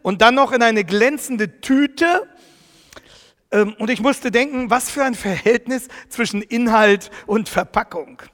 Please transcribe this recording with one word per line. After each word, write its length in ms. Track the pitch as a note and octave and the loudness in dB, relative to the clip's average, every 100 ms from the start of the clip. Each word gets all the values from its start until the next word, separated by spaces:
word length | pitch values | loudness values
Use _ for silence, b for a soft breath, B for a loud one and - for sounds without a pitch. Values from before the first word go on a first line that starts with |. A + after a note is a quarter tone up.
und 220 | F#3+ G3 | -4 4
dann 100 | A3 | 4
noch 180 | C4 C#4 | 4 2
in 100 | B3 | 2
eine 200 | A#3 G#3+ | 2 0
glänzende 760 | E3+ G3+ A#3+ D4 - A#3+ G#3 _ | 0 2 2 0 -8 -4 -6 _
Tüte. 640 | - C4+ C#4+ - E4 F4+ - _ b b b b b b b b b b _ | 0 0 0 0 0 0 -4 _ b b b b b b b b b b _
Ähm, 240 | G3+ G#3 G#3+ | 0 0 -2
und 140 | A3 | -4
ich 100 | B3+ | 0
musste 300 | B3 C4+ B3 | 0 0 -2
denken, 400 | A3 C#4 B3+ B3 | 0 0 -4 -2
was 180 | A#3+ - | -2 -2
für 140 | C#4+ | -4
ein 100 | C4+ | -4
Verhältnis 760 | A#3+ G3+ E3+ G#3 A#3+ A#3+ B3+ - B B | -2 -6 -2 2 0 -2 -8 -8 B B
zwischen 320 | - A#3 G3+ | -4 -4 -4
Inhalt 720 | G#3 A#3 A#3+ A3 G#3+ G3+ - B - | -4 -2 2 4 4 2 -2 B -4
und 200 | G#3 G3 | -4 -2
Verpackung. 760 | - F3+ G#3 - E3+ C#3 B2+ - | -4 -2 -4 -4 -10 -12 -20 -20